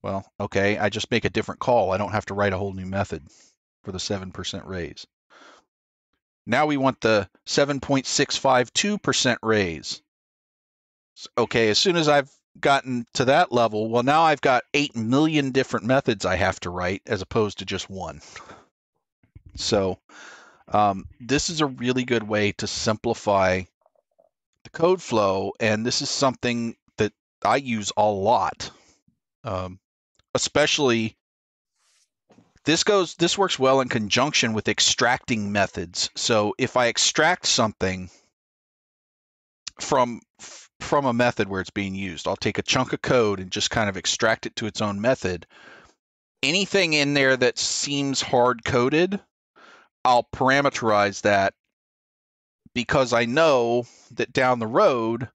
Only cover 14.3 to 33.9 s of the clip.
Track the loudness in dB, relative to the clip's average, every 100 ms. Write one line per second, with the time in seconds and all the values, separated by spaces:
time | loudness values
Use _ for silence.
14.3 | 2 2 2 0 -4 -2 -4 0 2 4
15.3 | 2 0 0 0 -4 0 0 0 -2 -2
16.3 | 0 0 -2 -8 -4 -4 -6 -4 -6 -2
17.3 | -2 -2 -4 -8 -8 -8 -12 -12 -14 -20
18.3 | -20 -20 -20 _ _ _ _ _ _ _
19.3 | -20 -20 -10 -2 0 0 -4 _ -20 -20
20.3 | -20 -20 _ -2 2 2 0 -10 -18 -4
21.3 | -2 -2 -2 -4 -2 -2 -2 0 -2 0
22.3 | 0 0 -2 -8 -4 -4 -2 -2 -4 0
23.3 | 2 2 0 -4 _ _ _ _ _ _
24.3 | _ _ _ -18 0 0 0 0 0 2
25.3 | 0 -4 -2 0 0 0 -4 -4 0 -2
26.3 | 0 -4 -4 -6 -10 _ -2 -2 _ _
27.3 | _ 0 0 0 -4 -4 0 0 2 2
28.3 | 2 0 -4 -16 _ _ _ _ _ _
29.3 | _ -8 -8 -8 -14 _ _ _ _ _
30.3 | -6 -2 0 0 2 2 0 -2 _ _
31.3 | _ _ _ _ _ _ _ _ _ _
32.3 | _ _ _ 0 2 4 2 0 0 0
33.3 | 2 0 2 4 4 2